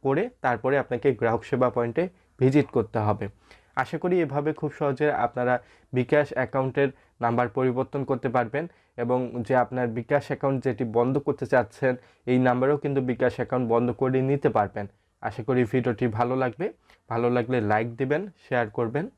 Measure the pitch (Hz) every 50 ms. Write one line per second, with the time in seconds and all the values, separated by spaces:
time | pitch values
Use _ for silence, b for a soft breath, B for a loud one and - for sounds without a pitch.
0 | - 135 135 151 202 254 - _ - 131 120 110 - 131 139 143 131 - 127 120
1 | - 143 131 104 123 117 113 113 - - - 127 127 123 - 123 120 117 117 -
2 | 170 185 b b b b b b 127 131 135 147 143 - - 131 110 107 - 117
3 | 107 107 107 101 104 98 - b b b b b b b b - 131 - - 160
4 | - 180 180 185 170 143 131 143 143 151 156 - - 151 - - 156 143 135 123
5 | 151 151 143 - - 120 - 127 123 123 127 120 b b b b b b - 127
6 | 123 - - 147 147 143 - - 131 117 - 139 131 131 123 - 139 139 127 b
7 | b b b b 120 117 117 117 123 120 110 - 127 127 123 123 131 127 - 143
8 | 135 - 139 120 - 135 113 127 120 110 - 139 165 175 b b b b b b
9 | 120 117 123 127 127 120 113 123 117 - 135 127 120 - 127 127 127 120 113 117
10 | 117 - 147 143 143 - 151 - - 139 139 131 120 135 123 104 127 117 107 117
11 | 120 127 143 143 139 - 139 - - 117 - 127 117 107 - - - 131 127 123
12 | b b b b b - 127 127 127 127 123 123 127 135 147 143 - 151 139 139
13 | 131 123 123 113 127 123 110 - 123 - - 123 123 113 113 117 123 123 120 -
14 | 131 131 131 131 131 131 139 143 - 151 143 127 104 95 - 107 101 101 _ _
15 | _ _ _ _ - 113 110 - 113 107 131 123 123 110 - 131 120 127 117 104
16 | 127 123 110 107 120 120 127 131 131 127 110 - 170 214 339 _ b b b b
17 | b _ 113 117 120 120 123 123 120 117 127 123 107 104 107 107 117 120 117 117
18 | 139 131 143 156 196 214 - _ _ - 139 123 117 107 107 - 120 113 117 143
19 | 170 254 _